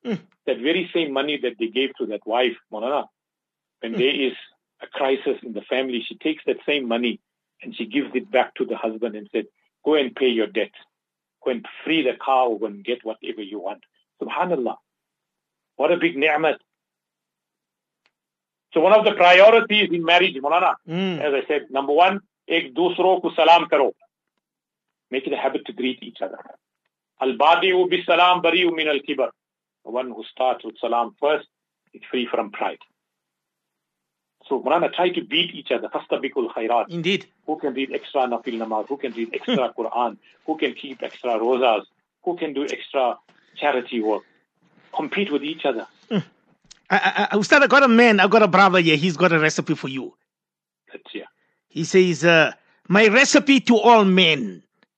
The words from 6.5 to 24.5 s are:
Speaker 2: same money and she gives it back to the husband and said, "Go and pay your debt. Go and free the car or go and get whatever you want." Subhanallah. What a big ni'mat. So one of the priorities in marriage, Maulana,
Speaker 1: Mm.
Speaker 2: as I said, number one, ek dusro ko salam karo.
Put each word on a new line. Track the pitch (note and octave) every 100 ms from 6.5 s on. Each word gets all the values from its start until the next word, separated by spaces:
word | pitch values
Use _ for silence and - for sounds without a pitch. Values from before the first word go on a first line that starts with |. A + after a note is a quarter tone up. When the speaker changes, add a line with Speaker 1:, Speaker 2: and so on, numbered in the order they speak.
| D#3+ -
Speaker 2:
same | D3 A#2+
money | A#2 A#2+ G2+ _ _ _ _
and | B2 A2+
she | A2
gives | C3+ B2+ B2+
it | -
back | B2+ B2 -
to | A#2+
the | A2
husband | A2+ A2 A#2 G#2+
and | G#2
said, | A2+ G2+ _ _ _ D3+
"Go | D3+
and | B2+ -
pay | C3
your | A2+ G#2
debt. | A2 G2 - - _ _ _ _ _
Go | -
and | A#2+ - -
free | - D#3+
the | B2+ A#2
car | - C3 B2
or | G#2
go | G#2+
and | G2+
get | G#2 B2 A2
whatever | A2 - A2
you | G2 G2+
want." | F2+ G#2+ _ _ _ _
Subhanallah. | - D3 F3+ D#3 A#2 - _ _ _ _ _ _ _ _ _ -
What | D3
a | E3+
big | E3+ C3+
ni'mat. | D#3 D3+ D#3 - _ _ _ _ _ _ _ _ _ _ _ _ _ _ _ _ _ _ _ _ _
So | E3
one | F3
of | G#3+ G#3+
the |
priorities | G#3 F3 F3+ G#3 A3+ G3+ G#3 F3
in | E3+
marriage, | E3 F3 F#3+ C3
Maulana, | C#3+ E3+ F3+ - -
Speaker 1:
Mm. | E3+ F#3+ D#3+
Speaker 2:
as | D3
I | C#3 A#2+
said, | D3 -
number | C3+ C#3
one, | D3+ F#3 G3 - _ -
ek | E3 C#3
dusro | C3 F3+ F3+ F3+ F3+
ko | E3+ -
salam | D#3+ E3+ D#3+
karo. | D3 A#2 - _ _ _ _ _